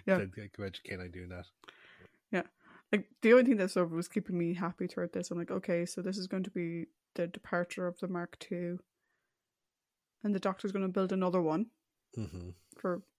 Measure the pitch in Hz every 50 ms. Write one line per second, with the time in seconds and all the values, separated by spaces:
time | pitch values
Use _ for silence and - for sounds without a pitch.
0 | - - 190 180 101 92 95 110 104 95 - - 101 95 92 - - - 101 92
1 | 90 90 85 92 90 87 90 90 87 - _ _ - - - - - - - -
2 | - - _ _ _ _ - 180 - - _ _ _ - - - - _ - 202
3 | - - _ _ - 220 240 254 254 262 233 202 185 185 - 196 175 165 160 165
4 | 170 - - 214 - - 185 175 170 170 180 175 180 170 180 - 180 180 - -
5 | 175 175 - 185 175 - 180 170 170 - 190 196 - - 175 170 175 175 - 185
6 | 180 180 190 202 185 190 196 190 185 - - 180 175 170 170 170 - - _ _
7 | _ _ - - 170 175 - - - - - 175 175 175 - - 180 175 175 -
8 | - 180 180 175 175 - - - - - 190 175 180 175 175 180 - _ _ _
9 | _ _ _ _ _ _ _ _ _ _ _ _ _ _ _ _ _ _ _ _
10 | _ _ _ _ - 208 202 185 - 196 190 - - 202 190 196 190 190 180 196
11 | 190 185 190 190 185 185 175 185 170 156 156 170 226 - _ _ _ _ _ _
12 | _ _ - 113 107 - - 90 87 90 90 - _ _ - - - 185 175 185
13 | - _ _